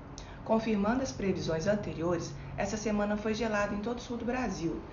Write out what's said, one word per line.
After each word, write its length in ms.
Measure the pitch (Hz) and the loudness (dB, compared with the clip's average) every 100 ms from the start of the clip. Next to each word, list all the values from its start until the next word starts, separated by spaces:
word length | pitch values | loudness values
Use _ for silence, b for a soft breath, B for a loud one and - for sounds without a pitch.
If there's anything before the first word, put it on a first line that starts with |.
| - - B B | -12 -12 B B
Confirmando 580 | - 220 226 208 202 262 | 2 4 4 2 4 2
as 80 | 262 | 0
previsões 560 | - 196 165 147 160 196 | 0 0 0 0 0 2
anteriores, 680 | 208 180 151 165 170 - - B B | 2 0 -2 0 0 -2 -8 B B
essa 180 | 196 214 | -2 0
semana 400 | 226 208 208 208 | 0 2 2 2
foi 160 | 220 | 0
gelada 420 | 214 226 208 202 | 0 2 2 0
em 60 | 202 | 0
todo 160 | 208 240 | -2 -4
o 60 | |
sul 160 | - 233 | -4 -4
do 80 | 220 | -2
Brasil, 520 | 254 233 170 165 - - | 0 0 0 -2 -2 -6